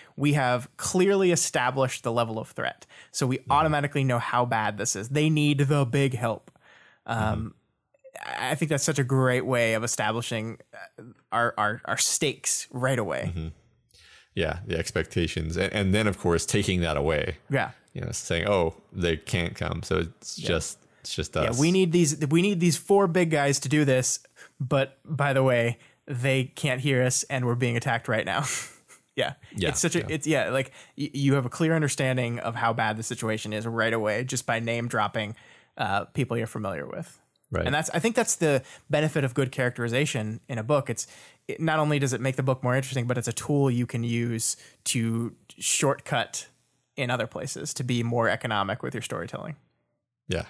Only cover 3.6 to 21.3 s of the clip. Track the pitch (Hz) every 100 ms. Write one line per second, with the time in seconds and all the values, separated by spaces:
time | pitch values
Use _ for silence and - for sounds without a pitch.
3.6 | 160 151 139 143 135 120 - 123 123 113
4.6 | 107 104 98 98 113 143 156 151 147 147
5.6 | 143 147 127 143 139 127 117 107 - -
6.6 | _ - - _ - 117 107 110 113 -
7.6 | _ _ _ _ - - - - 127 135
8.6 | 156 143 - 147 127 135 127 123 117 123
9.6 | 113 110 113 - 107 113 - 117 110 -
10.6 | - - 92 - 120 - - 113 120 -
11.6 | 104 101 - - - - 147 - - -
12.6 | - 127 131 123 98 65 92 87 80 -
13.6 | _ _ _ - - - _ - 78 82
14.6 | - 82 82 87 80 - 85 - 80 85
15.6 | 95 104 95 104 110 92 - 82 - 104
16.6 | 98 90 85 73 73 76 - - - 135
17.6 | 104 - _ - 87 - - 85 98 98
18.6 | 82 - - 92 85 80 - 90 85 -
19.6 | 85 85 - 85 82 - - - 143 82
20.6 | - - _ _ - - 78